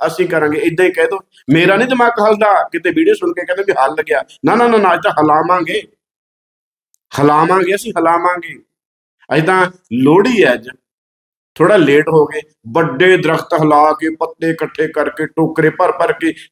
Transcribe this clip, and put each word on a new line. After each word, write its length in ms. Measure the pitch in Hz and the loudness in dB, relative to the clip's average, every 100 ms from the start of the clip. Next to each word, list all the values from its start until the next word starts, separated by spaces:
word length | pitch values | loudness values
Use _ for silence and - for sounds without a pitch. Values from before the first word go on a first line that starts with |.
| 160 | -6
ਅਸੀਂ 220 | 160 170 | -2 -2
ਕਰਾਂਗੇ। 300 | 165 151 151 | 0 -2 -2
ਏਦਾਂ 280 | 165 165 180 | -2 0 0
ਹੀ 60 | |
ਕਹਿ 140 | 180 165 | 0 -2
ਦਿਓ। 120 | 190 - _ - | -2 -12 _ 0
ਮੇਰਾ 220 | 151 180 196 | 2 4 2
ਨਹੀਂ 120 | 247 | 0
ਦਿਮਾਗ 240 | 254 240 226 214 | 0 0 2 2
ਹੱਲਦਾ, 420 | 208 214 190 - | 2 2 2 0
ਕਿਤੇ 180 | 170 175 | -4 -2
ਵੀਡੀਓ 240 | 160 165 | 0 2
ਸੁਣ 180 | 214 170 | 0 -2
ਕੇ 140 | 170 175 | -4 -6
ਕਹਿੰਦੇ 160 | 180 196 | -4 -2
ਵੀ 60 | |
ਹੱਲ 220 | 175 135 156 | 0 0 -2
ਗਿਆ। 220 | 151 143 - _ | -4 -4 -6 _
ਨਾ, 100 | 151 | 0
ਨਾ, 140 | 214 240 | 2 2
ਨਾ, 100 | 226 | 2
ਨਾ, 160 | 190 | 2
ਅੱਜ 60 | 170 | 0
ਤਾਂ 80 | 190 | -2
ਹਿਲਾਵਾਂਗੇ, 720 | 156 156 196 160 180 160 202 170 _ _ _ _ _ _ _ _ _ _ _ _ - | 0 2 2 0 -2 -2 -6 -8 _ _ _ _ _ _ _ _ _ _ _ _ 0
ਹਿਲਾਵਾਂਗੇ, 560 | 143 151 165 185 180 | 2 4 2 0 0
ਅਸੀਂ 180 | 202 233 | -4 -6
ਹਿਲਾਵਾਂਗੇ। 680 | 175 165 170 175 175 170 135 _ _ _ _ _ _ - 143 | -4 0 0 -2 -4 -10 -18 _ _ _ _ _ _ -6 -2
ਅੱਜ 100 | 160 | 0
ਤਾਂ 200 | 185 180 185 - | 0 -2 -6 -8
ਲੋਹੜੀ 520 | 120 135 175 226 226 | -2 2 4 2 2
ਹੈ, 80 | 147 | 2
ਅੱਜ 160 | 120 120 - _ _ _ _ _ _ _ | 0 -6 -20 _ _ _ _ _ _ _
ਥੋੜ੍ਹਾ 220 | - 170 208 | -2 2 4
ਲੇਟ 320 | 143 143 156 | 4 2 2
ਹੋ 180 | 160 - | 2 0
ਗਏ। 140 | - - _ 113 | -4 -14 _ -6
ਵੱਡੇ 480 | 135 165 - 185 180 | -2 -2 2 2 2
ਦਰਖਤ 380 | 156 160 - | 2 -2 -2
ਹਿਲਾ 380 | 160 156 147 151 | 0 2 4 2
ਕੇ, 240 | 156 160 160 | 0 -4 -6
ਪੱਤੇ 340 | 160 - 165 | -8 -6 -6
ਇਕੱਠੇ 380 | 160 156 - 160 | -4 -6 -4 -4
ਕਰਕੇ, 380 | 156 143 - 156 | -2 -4 -4 -8
ਟੋਕਰੇ 440 | - 160 160 156 | -2 -4 0 0
ਭਰ 220 | - 180 | 0 -2
ਭਰ 200 | - 165 | 0 -2
ਕੇ 220 | 156 160 - - | -2 -4 -6 -12